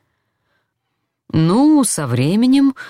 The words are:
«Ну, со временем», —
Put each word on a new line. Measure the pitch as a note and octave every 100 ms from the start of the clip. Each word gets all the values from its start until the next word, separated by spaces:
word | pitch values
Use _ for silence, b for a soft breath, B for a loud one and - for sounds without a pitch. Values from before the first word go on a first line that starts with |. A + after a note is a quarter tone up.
| _ _ _ _ _ _ _ _ _ _ _ _ -
«Ну, | D#3 E3 A3 D4+ D4+
со | A#3 - C3+
временем», — | A#2+ C#3 G#3 B3+ C4+ C#4 B